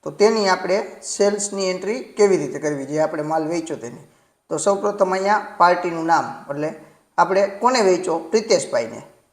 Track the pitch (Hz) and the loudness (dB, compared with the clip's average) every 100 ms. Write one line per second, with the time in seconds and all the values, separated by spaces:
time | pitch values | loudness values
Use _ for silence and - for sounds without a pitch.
0 | - 147 208 226 196 185 175 190 214 - | -12 2 4 4 2 0 0 -2 -2 -12
1 | - - 202 202 - 196 190 185 190 240 | -12 0 2 2 -6 -4 -4 -4 -4 -6
2 | - - 208 180 147 139 151 147 135 151 | -8 2 4 4 0 -4 -4 -4 -4 -2
3 | 156 156 151 160 156 170 156 147 117 113 | -2 -2 -2 -2 -2 -4 -4 -10 -10 -16
4 | - _ _ _ _ 160 202 202 202 202 | -20 _ _ _ _ -2 0 0 0 0
5 | 190 185 196 208 208 - 175 180 180 165 | 0 2 2 0 -2 2 4 4 0 -4
6 | 160 160 131 - - 143 151 - - _ | 2 2 0 -10 -10 -6 -6 -8 -20 _
7 | _ - 175 190 202 - 240 254 196 180 | _ 0 2 4 0 2 2 4 4 2
8 | 175 165 - 220 226 185 - 123 113 - | 0 -4 -2 -2 2 0 2 -4 -4 -10
9 | - _ _ | -18 _ _